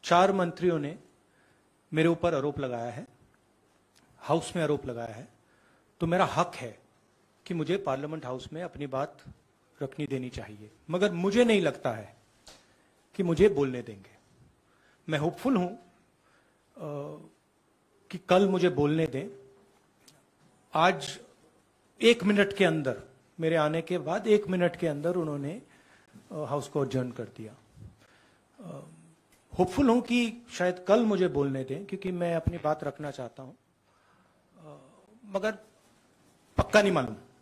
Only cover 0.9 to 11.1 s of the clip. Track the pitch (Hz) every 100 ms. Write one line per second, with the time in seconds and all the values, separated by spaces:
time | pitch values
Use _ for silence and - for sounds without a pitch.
0.9 | 180 - _ _ _ _ _ _ _ _
1.9 | 156 160 170 175 156 143 143 135 120 120
2.9 | 117 220 _ _ _ _ _ _ _ _
3.9 | _ _ _ - 160 165 175 151 147 127
4.9 | 117 117 110 - _ _ _ _ _ _
5.9 | _ 165 175 175 - 175 - 123 - _
6.9 | _ _ _ _ _ - 175 151 190 190
7.9 | 135 147 160 123 127 - 156 180 - 143
8.9 | 131 147 - - - _ _ _ _ 135
9.9 | - 147 131 127 123 98 104 107 _ -
10.9 | 175 202